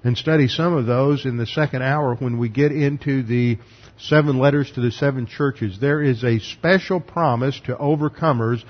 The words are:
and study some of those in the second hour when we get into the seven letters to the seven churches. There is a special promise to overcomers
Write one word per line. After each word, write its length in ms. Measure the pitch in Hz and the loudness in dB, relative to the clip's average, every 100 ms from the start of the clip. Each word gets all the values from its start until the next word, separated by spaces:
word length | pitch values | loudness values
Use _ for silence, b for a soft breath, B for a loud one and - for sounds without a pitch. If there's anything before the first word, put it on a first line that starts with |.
and 120 | 123 117 | -2 -2
study 320 | 156 156 131 | 0 2 2
some 260 | - 170 | 2 0
of 120 | 165 117 | 0 0
those 400 | 120 139 143 131 | 2 2 0 -2
in 100 | 120 | -4
the 100 | 113 | -4
second 360 | - 147 131 | -2 -2 -2
hour 320 | 131 147 139 | -2 0 -2
when 240 | 113 127 117 | -2 -4 -2
we 100 | 120 | -2
get 240 | 107 147 | 2 0
into 520 | 147 143 147 143 135 | 2 0 -2 -2 -2
the 340 | 117 120 120 113 b b b - | 0 0 2 0 b b b -18
seven 400 | - 151 147 131 | 2 2 4 4
letters 320 | 139 143 135 | 4 2 -2
to 100 | - | -2
the 120 | 120 | -2
seven 340 | - 143 131 117 | 0 -2 -2 -8
churches. 540 | - 143 - 107 95 | -2 -2 -2 -6 -2
There 200 | 139 151 | 0 2
is 220 | 147 117 | 0 0
a 160 | 123 113 | 2 0
special 640 | - - 165 185 - 185 | -2 -4 2 2 2 -4
promise 600 | - - 160 120 131 131 - | -4 -2 0 2 -2 -4 -8
to 80 | |
overcomers 920 | 123 143 151 151 - 160 123 113 120 | -4 0 0 -2 0 0 0 0 -4